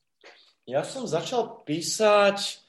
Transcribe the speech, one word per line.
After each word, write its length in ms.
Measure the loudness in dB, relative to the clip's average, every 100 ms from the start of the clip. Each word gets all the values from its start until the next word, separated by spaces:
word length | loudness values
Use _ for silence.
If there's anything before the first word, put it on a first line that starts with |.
| _ _ -20 -20 _ _ -4
Ja 160 | -4 -4
som 220 | -8 -4
začal 560 | -4 -2 -2 -4 -8 -6
písať, 960 | -4 -4 2 4 6 4 2 -6 -10